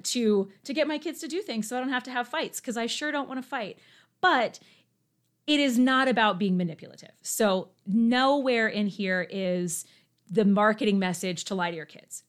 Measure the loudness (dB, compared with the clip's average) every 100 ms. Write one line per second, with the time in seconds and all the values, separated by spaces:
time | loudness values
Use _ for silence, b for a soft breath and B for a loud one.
0 | -4 0 2 2 0 B -8 -2 -2 -2
1 | -6 -10 -8 -8 -6 -6 -4 -4 -4 -4
2 | -4 -6 -4 -4 -6 -8 -8 -6 -4 -4
3 | -4 -4 -6 -8 -8 -8 -8 -10 b b
4 | b _ 2 4 2 -4 b b _ _
5 | _ _ _ _ 0 2 4 4 4 4
6 | 2 4 2 2 0 0 0 -6 -16 -20
7 | -20 _ -10 0 2 2 -2 _ -2 2
8 | 4 4 4 4 2 2 0 0 -2 -2
9 | -2 -2 -2 -4 -2 -2 -2 -6 -10 b
10 | b _ _ 2 4 6 4 4 2 2
11 | 0 -2 -4 -6 -6 -4 -4 -6 -12 -20
12 | -20 -20